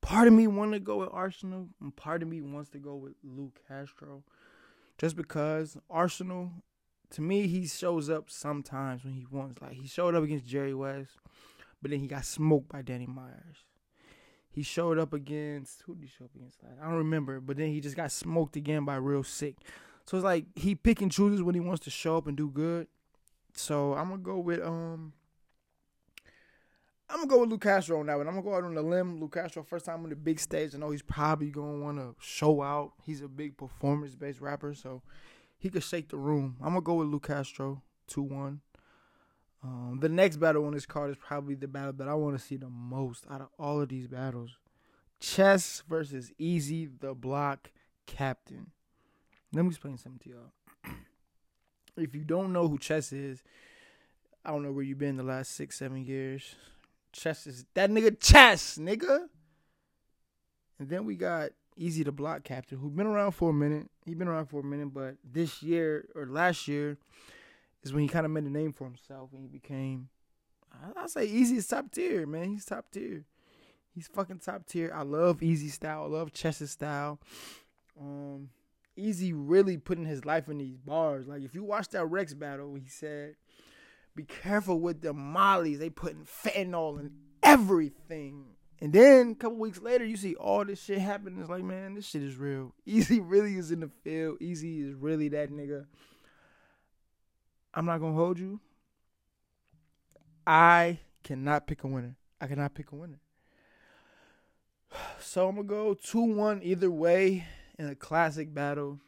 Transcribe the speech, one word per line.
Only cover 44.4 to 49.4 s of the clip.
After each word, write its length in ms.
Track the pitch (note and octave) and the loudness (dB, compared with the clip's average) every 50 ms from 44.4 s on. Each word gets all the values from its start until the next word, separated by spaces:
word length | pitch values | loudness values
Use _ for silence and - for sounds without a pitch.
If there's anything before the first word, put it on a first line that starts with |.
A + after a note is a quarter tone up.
| A#2 A#2 A#2+ _ _ _ _ _ _ _ _ _ _ _ _ _ | -10 -12 -16 _ _ _ _ _ _ _ _ _ _ _ _ _
Chess 640 | - - - - F#3+ G3 G3 F#3+ F3 - - - - - | -10 -6 4 6 8 8 8 8 4 0 -8 -12 -10 -4
versus 440 | D#3+ D#3+ D#3 C#3 C#3 C3 B2 A2+ - _ | -4 -4 -4 -4 -8 -10 -10 -12 -10 _
Easy 480 | D3+ E3 F3 E3+ D3 C#3 D#3 E3 D#3+ | -2 0 2 0 0 0 -4 -4 -6
the 280 | D3 C3 B2 - C3+ C3+ | -8 -10 -12 -10 -10 -10
Block 580 | B2+ A#2 B2+ C3+ C#3+ C#3+ C#3+ C#3 C3+ _ - _ _ _ _ _ _ _ | -8 -6 -4 -2 0 0 -2 -2 -4 _ -20 _ _ _ _ _ _ _
Captain. 640 | - - - C#3 C3+ C3 - _ - - - - - _ _ _ _ _ _ _ _ _ _ _ _ _ _ | -16 -8 -4 -4 -4 -4 -6 _ -20 -18 -18 -18 -20 _ _ _ _ _ _ _ _ _ _ _ _ _ _